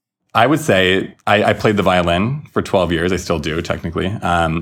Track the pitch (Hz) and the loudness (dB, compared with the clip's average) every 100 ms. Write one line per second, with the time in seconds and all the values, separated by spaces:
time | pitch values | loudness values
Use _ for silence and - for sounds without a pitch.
0 | _ _ _ - 127 151 - 95 92 92 | _ _ _ 2 2 2 2 2 4 2
1 | - - - 104 107 101 113 98 92 90 | -2 -8 0 2 2 2 0 2 2 2
2 | 87 87 110 147 - - - 98 87 82 | 2 0 -2 -4 -6 -6 -2 0 0 0
3 | 87 92 - 85 76 80 - 78 92 85 | -2 -2 -4 -4 -4 -6 -6 -6 -6 -6
4 | 90 110 90 87 82 80 | -4 -4 -2 0 0 -2